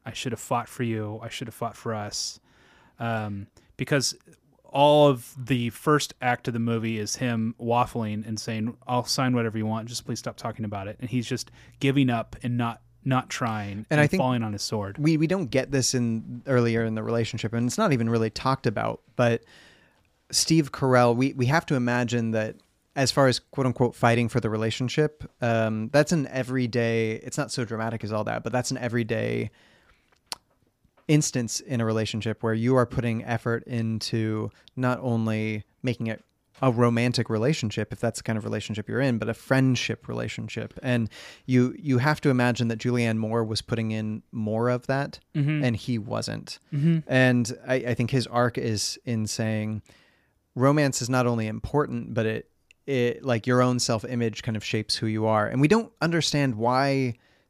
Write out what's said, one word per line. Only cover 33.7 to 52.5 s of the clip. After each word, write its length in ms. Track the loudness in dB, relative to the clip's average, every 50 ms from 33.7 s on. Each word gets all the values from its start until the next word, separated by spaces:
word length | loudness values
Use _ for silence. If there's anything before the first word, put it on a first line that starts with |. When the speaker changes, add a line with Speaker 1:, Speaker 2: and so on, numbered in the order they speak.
| -4 -4 -2 -2 -2 -4 -4 -4 -2 -2 -2 -2 -2 -4 -6 -6 -10 _ _ -14 _
Speaker 2:
not 240 | -4 -2 -2 -2 -2
only 640 | -2 -2 0 0 0 0 0 -2 -2 -2 -4 -6 -8 _ _ _ -4
making 240 | -4 -4 -2 -4
it 160 | -6 -6 -8 _ _ _ _ _ _ _ 0
a 100 | 0 2
romantic 580 | 4 4 4 4 4 2 2 2 0 0 0 0
relationship, 640 | 0 2 2 2 0 0 -2 -4 -2 -4 -4 -6 -4
if 60 | -4
that's 200 | -4 -4 -4 -4
the 40 | -4
kind 120 | -4 -4
of 60 | -2 -4
relationship 460 | -4 -4 -6 -6 -6 -6 -8 -6 -4
you're 100 | -2 0
in, 200 | 0 2 0 0
but 100 | -2 -4
a 40 | -6
friendship 760 | -4 -2 2 2 4 4 4 4 2 0 -4 -6 -6 -8
relationship. 640 | -8 -8 -6 -6 -6 -8 -8 -10 -8 -8 -8 -10 -10 -10 -6
And 260 | -4 -2 0 0 0 -2 -6 -12 -18 -20 -20 -12 _
you, 300 | 2 4 4 4 2 0
you 220 | -4 -2 0 2 2
have 200 | 4 2 2 2
to 80 | 2 2
imagine 380 | 2 4 2 2 2 0 0 -2
that 100 | -2 -2
Julianne 380 | -2 -2 0 0 2 0 0
Moore 260 | -2 -2 -2 -2 -2 -2
was 180 | -2 -4 -6
putting 300 | -6 -4 -4 -2 -2 -2
in 320 | -2 -2 -4 -4 -6 -8 -10 _
more 380 | -6 -4 -2 -2 0 0 2 2
of 180 | 0 0 0
that, 320 | -2 -2 -2 -2 -4 -8 -14 _ _ -2
Speaker 1:
Mm-hmm. 280 | 0 0 2 2 2 2
Speaker 2:
and 120 | 0 0
he 240 | 0 -2 -2 -2 -2
wasn't. 580 | -2 -4 -4 -4 -4 -4 -6 -8 -10 -12 -14 -16 _ _ -2
Speaker 1:
Mm-hmm. 260 | 2 4 4 4 2 2
Speaker 2:
And 500 | 2 4 6 6 6 6 4 2 0 -4 -8 -4
I, 80 | -2 -2
I 180 | 0 0 0 0
think 160 | 0 0 0
his 160 | 0 0 0
arc 300 | 0 2 2 2 2 2
is 400 | 0 -2 -2 0 -2 -2 -4 -6 -8 -6
in 220 | -4 -2 -2 -2
saying 560 | -2 -2 -2 -2 -2 -2 -2 -2 -4 -6 -8 -10 _ -20 _ _ _ _ _ _ _ _ _ _ _ -2
romance 440 | 2 4 4 6 4 4 2 0 -2 -2
is 80 | 0
not 160 | 2 2 2
only 180 | 2 2 0 -2
important, 680 | -2 -4 -6 -6 -2 -2 -2 0 -2 -4 -6 -8 -4 -4
but 100 | -2 -2
it, 240 | -2 -2 -4 -8 _